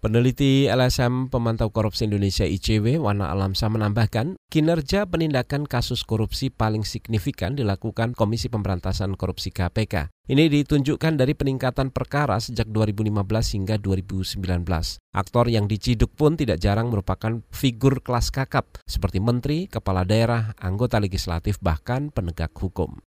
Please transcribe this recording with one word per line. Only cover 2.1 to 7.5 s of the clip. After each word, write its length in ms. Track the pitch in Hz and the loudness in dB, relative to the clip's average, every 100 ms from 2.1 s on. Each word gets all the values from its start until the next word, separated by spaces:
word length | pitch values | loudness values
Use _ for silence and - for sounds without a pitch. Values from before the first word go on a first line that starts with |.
Indonesia, 320 | 104 101 92 | 2 0 2
I 160 | 95 92 | 0 0
C 240 | - 110 | 2 2
W, 240 | 107 151 123 | 2 2 0
Wana 240 | 101 92 | 0 -2
Alamsah, 400 | 92 98 95 110 | 0 -2 0 0
menambahkan, 640 | 110 107 104 110 113 135 190 _ | 0 0 2 0 0 -4 -6 _
kinerja 560 | 156 156 165 139 196 202 | 0 2 0 0 -2 0
penindakan 560 | 170 160 135 123 143 | 0 0 0 0 -4
kasus 400 | 147 123 - 120 | -2 -2 -2 -4
korupsi 480 | - 110 - - 131 | -2 -2 0 -2 -6
paling 320 | - 110 107 | -2 -2 0
signifikan 720 | 104 110 - 113 113 - 87 | -4 -8 -2 -2 -2 -4 -4